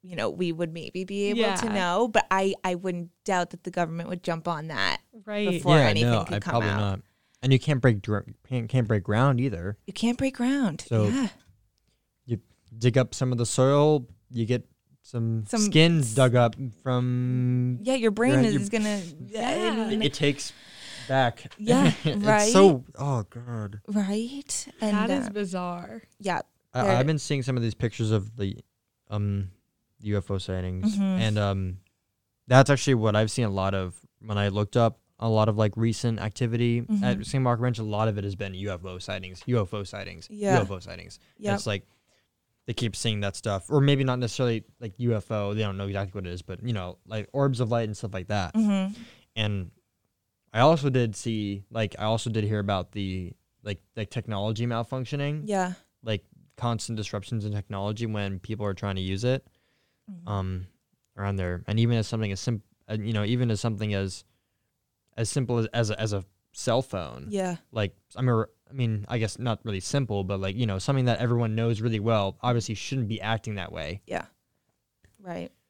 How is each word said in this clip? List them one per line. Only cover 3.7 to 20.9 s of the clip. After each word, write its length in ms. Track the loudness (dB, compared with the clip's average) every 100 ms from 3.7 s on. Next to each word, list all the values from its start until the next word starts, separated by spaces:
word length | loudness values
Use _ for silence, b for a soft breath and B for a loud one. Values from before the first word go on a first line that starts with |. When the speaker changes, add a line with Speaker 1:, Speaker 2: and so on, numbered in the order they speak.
Speaker 1:
government 380 | -4 -4 -4 -8
would 140 | -6
jump 260 | -4 -4 -4
on 200 | -6 -6
that 340 | -2 0 0 _ -20 -8
Speaker 2:
Right. 240 | -2 0
Speaker 1:
before 260 | 0 6 6
Speaker 3:
Yeah, 80 | 6
Speaker 1:
anything 220 | 4 4
Speaker 3:
no, 120 | 2
Speaker 1:
could 120 | 2 -4
Speaker 3:
I 40 |
Speaker 1:
come 100 | 0
Speaker 3:
probably 160 | 0 2
Speaker 1:
out. 80 | 2
Speaker 3:
not. 200 | 0 -2 -8 _ _ _
And 120 | 4
you 40 | 4
can't 220 | 4 4
break 220 | 4 4
dr-, 320 | 0 -4 -4 -18 _
can't, 220 | -6 0
can't 180 | 0 2
break 160 | 0
ground 380 | 2 4 4 4
either. 380 | 0 -2 -6 -8 -12
Speaker 1:
You 80 |
can't 240 | -2 0 2
break 180 | -2 0
ground. 480 | 0 2 0 -2 -2
Speaker 3:
So 220 | 2 2
Speaker 1:
Yeah. 200 | 2 -2 -6 _ _ _ _ _ _ _ _ -6
Speaker 3:
you 120 | -6 _ _ _ 2
dig 220 | 4 4
up 160 | 2
some 180 | 0 0
of 60 | 0
the 80 | 0
soil, 600 | 4 6 6 6 4 0 -18 _
you 140 | -4
get 240 | 0 0 -2 _ _ _
some 440 | -10 -4 -2 -2 -2
Speaker 1:
Some 120 | 0
Speaker 3:
skins 460 | 4 6 6 6 2
Speaker 1:
s- 40 |
Speaker 3:
dug 200 | 4 6 6
up 180 | 4 2 -10 -8
from 960 | -2 0 0 0 0 0 2 2 0 -2
Speaker 1:
Yeah, 120 | 0
your 160 | 2 2
brain 240 | 2 4
Speaker 3:
your, 80 | 6
Speaker 1:
is 80 | 4
Speaker 3:
your 160 | 2 0 0
Speaker 1:
gonna 200 | 0 -2 -6 -12 -12
Speaker 2:
Yeah. 640 | -6 -2 0 0 0 0
Speaker 1:
and 120 | 0
Speaker 3:
It 80 | 0
takes 400 | 2 0 0 -8 -12 B B B